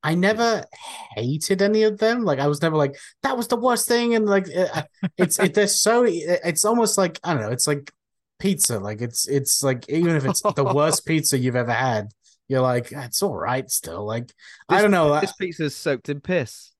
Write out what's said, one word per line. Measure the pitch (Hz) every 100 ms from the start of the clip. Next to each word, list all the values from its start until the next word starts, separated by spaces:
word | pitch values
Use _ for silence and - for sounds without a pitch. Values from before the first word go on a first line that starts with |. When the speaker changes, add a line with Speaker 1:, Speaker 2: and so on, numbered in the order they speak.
Speaker 1:
I | 151
never | 170 190 220 233 214 - - - - - -
hated | 120 156 - 190
any | 202 214
of | 214 208
them. | 220 240
Like, | 208 135
I | 147
was | 147
never | 160 156
like, | 139 - - _
"That | 277 247
was | 233
the | 240
worst | 254 233 -
thing," | 240 233
and, | 233 208
like, | 196 180
it, | 160 185 160 - _ 185 -
it's, | 180 -
it, | 190
they're | - 196
so, | - 208 240
it, | 240 170 160 175
it's | 175 156
almost | 214 240 214 -
like, | 180 -
I | 175
don't | 147
know, | 107
it's | 131 -
like | 143 143 _ _ _ _ _
pizza. | 196 170 - 113
Like, | 101 107
it's, | 120 - -
it's | 139 120 -
like, | 139 127 -
even | 156 175 160
if | 135
it's | - 208
the | 147
Speaker 2:
<laughs> | 139
Speaker 1:
worst | 143 156 151 -
pizza | 160 - 135
you've | 123 123
ever | 120
had, | 117 131 110 104 _ _ _ _
you're | 131
like, | 127 123 120
"It's | 143 127 -
all | 196 98
right | 107 131 -
still." | - 165 - 104
Like, | 113 123 _ - - -
I | 185
Speaker 2:
This, |
Speaker 1:
don't | 208
know. | 185 151 147
Speaker 2:
this | 190
pizza's | - 185 160 151
soaked | - 160 135 -
in | 143
piss. | - 180 120 - -